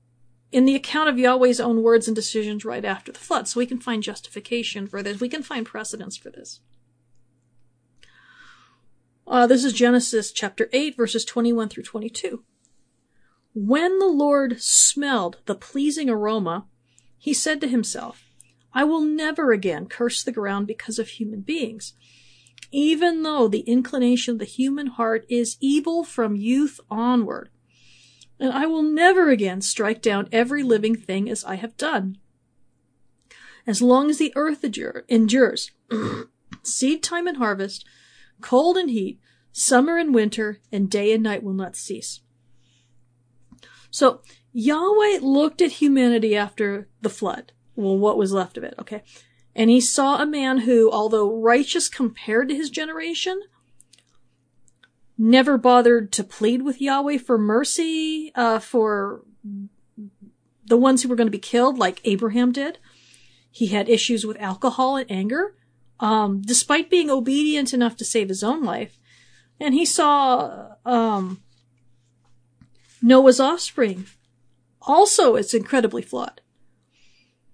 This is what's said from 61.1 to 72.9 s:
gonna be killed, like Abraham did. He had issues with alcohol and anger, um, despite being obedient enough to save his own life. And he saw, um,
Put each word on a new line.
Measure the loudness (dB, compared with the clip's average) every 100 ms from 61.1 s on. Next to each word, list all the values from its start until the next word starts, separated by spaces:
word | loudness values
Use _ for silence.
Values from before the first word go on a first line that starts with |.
| 0
gonna | 0
be | -2
killed, | -2 0 2 2
like | -2 -2
Abraham | -2 -2 0 0 0
did. | 0 -6 -10 _ _ _ _ _ _ _
He | -6 -2
had | -2 2
issues | 2 2 -2 -4
with | -8
alcohol | -8 -4 -2 0 0 0
and | -4
anger, | -4 -4 -2 -4 -8 _ _ _ -4
um, | 0 0 0 -2
despite | -2 -2 2 0 2
being | 0 2
obedient | 0 0 0 0 -2 -2
enough | 0 -2 -2
to | -4
save | -2 -2
his | -4
own | -4 -2
life. | -4 -6 -10 _ _ _ _ _ _ -6
And | 0
he | 0 2
saw, | 2 4 4 4 2 -2 -10 -18 -10
um, | -2 0 2 -2 -4 -10 _ _ _ _ _ _ _ _ _ _ _ _ _ _ _